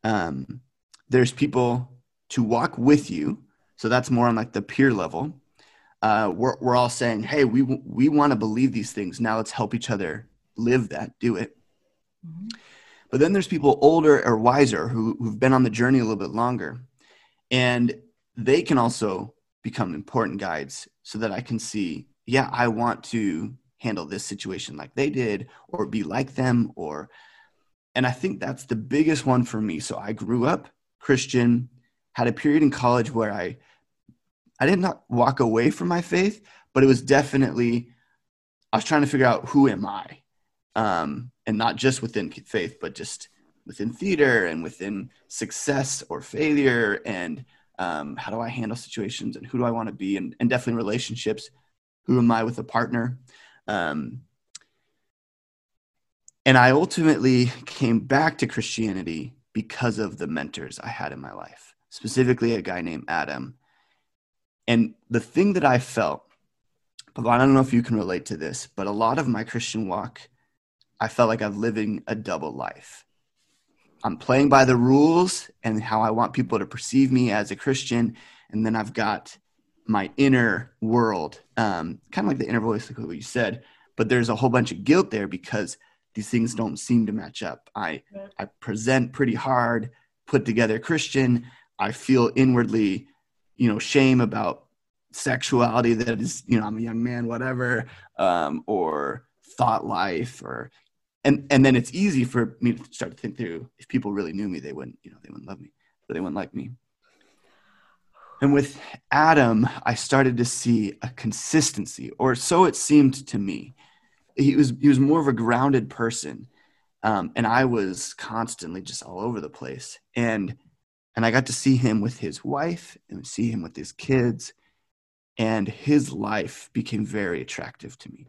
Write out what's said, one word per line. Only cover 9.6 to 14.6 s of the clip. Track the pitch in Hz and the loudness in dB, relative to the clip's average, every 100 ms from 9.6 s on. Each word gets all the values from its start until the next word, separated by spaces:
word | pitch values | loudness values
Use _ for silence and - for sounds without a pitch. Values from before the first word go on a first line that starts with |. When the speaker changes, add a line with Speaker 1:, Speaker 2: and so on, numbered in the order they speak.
| 107 | -4
Speaker 1:
each | 120 - | -4 -4
other | 107 90 76 - _ _ - | -4 -4 -8 -14 _ _ -6
live | 117 127 107 | 2 2 0
that, | 71 104 _ | -6 -10 _
do | 123 107 | -2 -2
it." | 110 _ _ _ _ _ _ _ 170 | -4 _ _ _ _ _ _ _ -18
Speaker 2:
Mm-hmm. | 160 208 - - - _ _ _ | -14 -14 -16 -20 -20 _ _ _
Speaker 1:
But | 131 | 2
then | 156 | 2
there's | 196 185 | 2 0
people | 165 139 - | 0 2 6
older | 139 165 156 143 | 6 6 6 4
or | - 113 | 4 2
wiser | 117 131 | 2 4